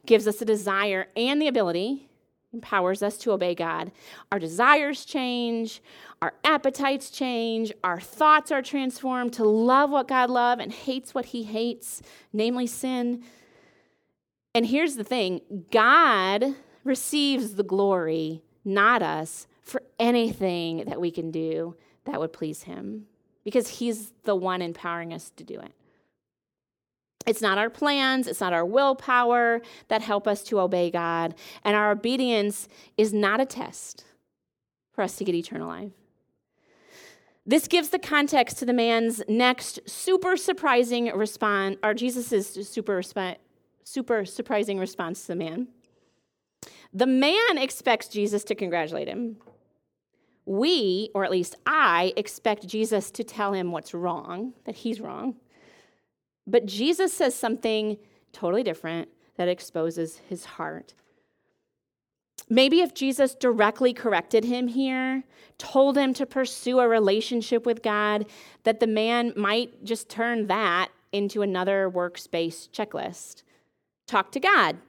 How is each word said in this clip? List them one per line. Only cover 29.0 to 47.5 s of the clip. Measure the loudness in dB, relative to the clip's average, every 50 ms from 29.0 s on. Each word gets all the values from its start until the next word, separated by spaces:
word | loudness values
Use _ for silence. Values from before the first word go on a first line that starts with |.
| 0 2 2 4 4 4 4 4 4 4 2 0 -2 -8 -20 -14 -6
that | -2 -2 -2
help | 0 0 -2 0 0
us | 0 -2 -2 -2
to | -2 0 0
obey | 2 2 2 2 0 0
God. | 0 -2 -2 0 0 0 -2 -2 -4 -8 -18 -20 -12 -4 0
And | 2 2
our | 4 4 2
obedience | 2 2 0 -2 0 0 2 2 2 2 0 0 -2 -6 -10 -14 -18 -20 -20 -6 _
is | 0 2 2 2
not | 2 2 4 4 2
a | 0
test | 0 -4 -10 -12 -12 -12 -16 -16 -18 -18 -20 -20 _ _ _ _ _ _ _ _ _ _ _ _ _ _ _ _ _
for | _ -6 -4
us | -4 -4
to | -6 -4
get | -2 -2
eternal | -2 -4 -6 -8 -10 -10
life. | -10 -10 -12 -14 -16 -18 _ _ _ _ _ _ _ _ _ _ _ _ _ _ _ _ _ _ _ -20 -20 -20 -20 -20 _ _ _ _ _ 0
This | 2 2 2 4
gives | 2 2 0 2 2
the | -2 -4
context | -2 0 2 2 2 4 4 2 2 2 0
to | -6 -2
the | 0 2
man's | 2 2 2 2 2 2 0 -2 -4 -4
next | -2 2 4 4 4 2 2 -4 -12 -12 -12 -14
super | -14 -12 -6 0 2 2 2 2 2 0
surprising | 0 0 -2 -2 0 2 2 4 4 4 2 2 -2 -2 0
respon-, | 0 -2 -2 -4 -2 -2 0 0 0 0 0 -2 -4 -2 -2
or | -2 0
Jesus's | 0 -2 -4 -4 -4 -4 -2 -2 -2 -2 -4 -8 -12 -12
super | -10 -8 -6 -4 -2 -2 -4
resp-, | -4 -6 -6 -6 -6 -6 -8 -10 _ _ _ _ _ _ _ _ -16
super | -10 -8 -6 -2 -2 -2 -2 -2
surprising | -4 -8 -10 -6 -2 -2 -2 0 -2 -4 -4
response | -4 -6 -6 -6 -6 -6 -8 -10
to | -8
the | -8 -6
man. | -6 -6 -6 -6 -8 -8 -10 _ _ _ _ _ _ _ _ _ _ _ _ _ _ _ _ _ -20 -20 -20 -20 -20 -20 -6
The | -2 0 2
man | 4 4 4 4 4 4 4 4 2